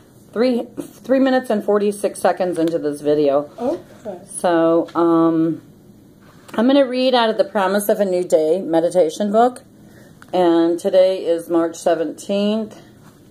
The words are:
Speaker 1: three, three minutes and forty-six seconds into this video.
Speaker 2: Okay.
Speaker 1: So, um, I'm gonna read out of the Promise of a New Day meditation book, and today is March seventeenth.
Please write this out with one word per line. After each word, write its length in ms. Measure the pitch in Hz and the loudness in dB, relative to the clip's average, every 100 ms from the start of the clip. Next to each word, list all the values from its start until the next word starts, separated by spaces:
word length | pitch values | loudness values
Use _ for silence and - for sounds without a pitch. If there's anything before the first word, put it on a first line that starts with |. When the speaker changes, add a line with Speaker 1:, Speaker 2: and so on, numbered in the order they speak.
| - - - | -20 -20 -10
Speaker 1:
three, 340 | 202 254 240 240 - | -2 0 0 -4 -10
three 400 | - - - 269 | -14 -10 -2 2
minutes 280 | 262 254 254 | 2 0 0
and 140 | 214 | -2
forty-six 540 | 208 208 208 202 196 - | 0 0 0 -2 -4 -2
seconds 380 | 196 180 185 165 | -2 0 -2 -2
into 200 | 165 165 | -2 -2
this 220 | 147 147 | -4 -4
video. 480 | 147 147 147 139 147 - | 0 2 2 2 -2 -6
Speaker 2:
Okay. 600 | 240 339 - - 220 180 - | -6 -6 -8 -18 -14 -14 -14
Speaker 1:
So, 640 | - 185 170 165 165 165 156 | -4 0 2 2 2 0 -2
um, 680 | 170 165 165 165 165 151 - - - - - - - - - - | 0 2 2 2 -2 -4 -10 -20 -20 -20 -20 -20 -20 -20 -10 -2
I'm 120 | 233 | 2
gonna 180 | 285 262 | 4 2
read 280 | 254 254 254 | 0 0 2
out 140 | 226 | 2
of 60 | 214 | 0
the 60 | |
Promise 440 | 185 214 190 202 202 | -2 0 0 0 0
of 100 | 202 | 0
a 60 | |
New 180 | 202 180 | 0 -2
Day 380 | 175 170 156 175 | 0 2 2 0
meditation 720 | 175 165 170 175 160 - 208 | 0 0 0 2 0 0 -2
book, 300 | 214 247 254 - - - - - - - | 2 2 0 -16 -20 -20 -20 -20 -20 -6
and 460 | 180 175 170 165 170 | 0 2 2 2 0
today 460 | 196 185 185 190 156 | 0 4 4 2 -2
is 220 | 170 165 | -4 -2
March 260 | 170 165 | -2 -2
seventeenth. 1080 | 165 - 165 156 - - 202 208 214 214 - - - - - - | -2 -2 -2 -2 -8 -6 -2 -2 -2 -6 -12 -20 -20 -20 -20 -20